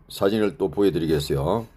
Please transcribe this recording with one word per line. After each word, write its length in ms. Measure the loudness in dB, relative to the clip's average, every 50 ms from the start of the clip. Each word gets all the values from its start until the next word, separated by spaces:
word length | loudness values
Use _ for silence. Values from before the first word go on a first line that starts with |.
| -14 -18
사진을 480 | -6 -2 0 0 2 2 0 0 0 -2
또 140 | -4 -2
보여드리겠어요. 960 | 0 2 2 2 2 2 0 0 0 0 0 -2 -2 -2 0 0 -2 -2 -4 -8 -14